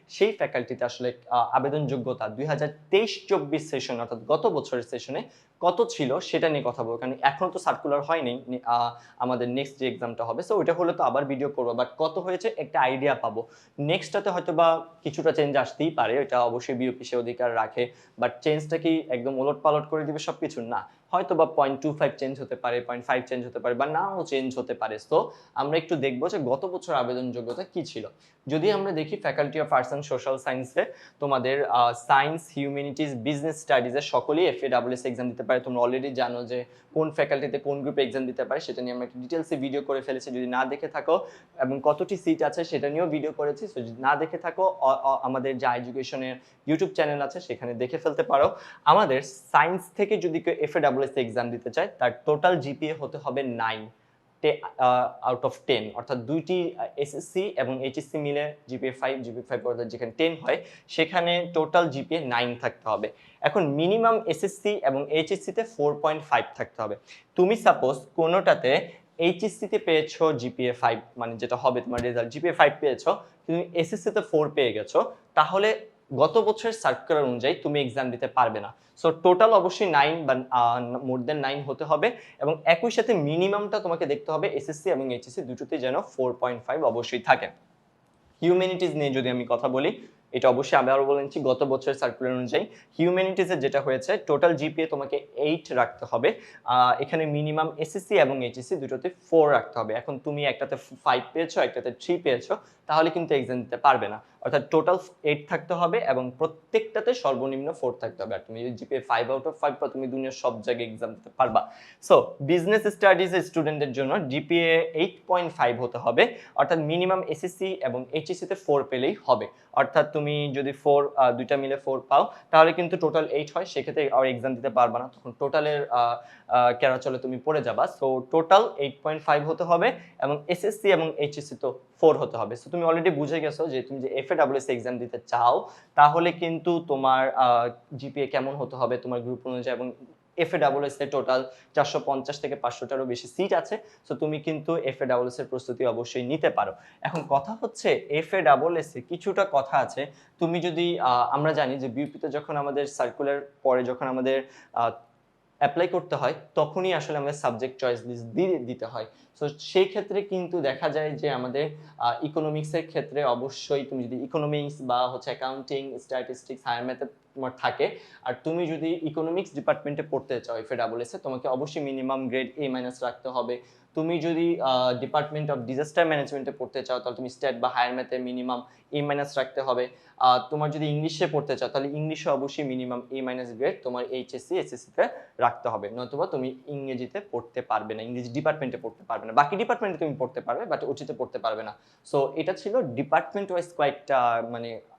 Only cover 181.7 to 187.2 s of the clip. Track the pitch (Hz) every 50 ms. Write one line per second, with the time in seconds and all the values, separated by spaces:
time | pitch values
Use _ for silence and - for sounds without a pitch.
181.7 | - 139 135 143 143 151 151 156 156 151 - 175 143 127 135 143 - - 147 135
182.7 | 127 127 127 123 123 120 123 - 131 135 131 127 127 127 123 120 117 110 131 170
183.7 | - - - 127 123 123 123 - 127 127 120 - - 123 - - 175 170 151 -
184.7 | 127 120 - - _ - 208 240 - - - - _ - 127 117 - - - 120
185.7 | 113 104 98 101 110 123 123 120 139 143 175 196 - 139 127 131 131 131 - 147
186.7 | 147 139 139 135 131 120 127 127 - 202